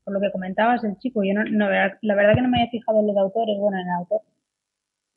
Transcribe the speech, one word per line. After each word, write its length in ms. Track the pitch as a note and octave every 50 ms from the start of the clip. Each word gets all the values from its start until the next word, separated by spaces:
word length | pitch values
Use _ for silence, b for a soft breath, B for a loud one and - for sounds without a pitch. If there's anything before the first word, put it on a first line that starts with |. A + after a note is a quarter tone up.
| _
por 80 | - G3
lo 80 | G3
que 100 | G3+ G3
comentabas 520 | - F#3+ F#3 F#3 F#3+ - G#3+ A#3 B3 A#3 A#3
del 160 | G#3 F#3 -
chico, 260 | - B3+ - G#3+ G3
yo 80 | F#3+ G3+
no, 120 | G#3 A3
no, 240 | A3 A3 G#3+ G#3 G3
la 440 | F#3+ F#3+ G3 G3 F#3+ - - G#3+ G3+
verdad 200 | G3+ G3+ G#3 A3
que 80 | B3 B3+
no 60 | B3+
me 100 | B3 A#3+
había 120 | A#3 A#3
fijado 300 | A#3+ A3 - - A3 G#3+
en 60 | G#3
los 100 | G#3 G3+
autores, 400 | G3+ G3 F#3+ F#3+ A3+ A3+ G#3+ G3+ G3
bueno, 200 | G3+ G#3 G3 F#3
en 80 | F3+
el 80 | F3+ F3
autor, 260 | F3 F3 - G#3 - - _ _ _ _ _ _ _ _ _ _ _ _ _ _ _ _ _ _